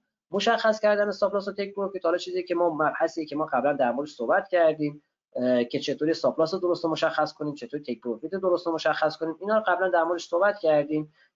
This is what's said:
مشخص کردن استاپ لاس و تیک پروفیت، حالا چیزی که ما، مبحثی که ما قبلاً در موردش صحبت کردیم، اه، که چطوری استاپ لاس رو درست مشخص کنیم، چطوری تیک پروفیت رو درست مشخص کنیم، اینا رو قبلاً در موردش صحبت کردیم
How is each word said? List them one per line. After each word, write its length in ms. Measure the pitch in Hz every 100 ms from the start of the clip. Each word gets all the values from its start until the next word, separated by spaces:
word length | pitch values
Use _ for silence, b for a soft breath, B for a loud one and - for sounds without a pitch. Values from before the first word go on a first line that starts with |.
| _ _ _
مشخص 480 | 196 226 220 220 220
کردن 280 | 208 208 202
استاپ 260 | 196 196
لاس 140 | 202 196
و 40 |
تیک 240 | 196 196 202
پروفیت، 300 | 196 190 170
حالا 120 | 175
چیزی 260 | 180 180
که 120 | 180 170
ما، 140 | 175
مبحثی 560 | 151 151 - 165 - 156
که 100 | 147
ما 100 | 156
قبلاً 280 | 127 139
در 180 | 139 123
موردش 200 | 123 151
صحبت 360 | - 117 180 208
کردیم، 560 | 175 160 156 147 147 _ _ _ -
اه، 280 | 123 123
که 160 | 120 -
چطوری 320 | - 127 156
استاپ 280 | 160 131 -
لاس 140 | 160
رو 60 | 185
درست 260 | 175 170 170
مشخص 480 | 156 160 156 151
کنیم، 220 | - 151 147
چطوری 280 | 120 147
تیک 180 | 147 117
پروفیت 320 | 123 110 156
رو 60 | 190
درست 280 | 185 175 175
مشخص 500 | 160 160 151 156 -
کنیم، 180 | 160 156
اینا 180 | 196 220
رو 60 | 214
قبلاً 220 | 175 190
در 140 | 175
موردش 240 | 165 175 -
صحبت 320 | 170 202 202
کردیم 540 | - 151 147 151 151 b b